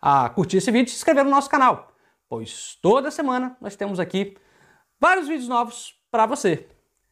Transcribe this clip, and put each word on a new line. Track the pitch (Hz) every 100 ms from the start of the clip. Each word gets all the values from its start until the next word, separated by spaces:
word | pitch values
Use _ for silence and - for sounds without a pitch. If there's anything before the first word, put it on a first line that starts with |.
a | 147 139 120
curtir | - 180 190
esse | 185
vídeo | 233 240
e |
se | -
inscrever | - 294
no | 277
nosso | 277 285
canal, | 294 262 208 - _ _ _ _
pois | 113 113 - - -
toda | 175 240 269
semana | 294 294 254 254 254
nós | 208 202
temos | 202 185
aqui | 175 185 196 - _ _ _ _ _ _
vários | 320 370 294
vídeos | 320 247
novos | 240 233 - - _ _
pra | 226 220
você. | 262 202 156 - _ _ _ _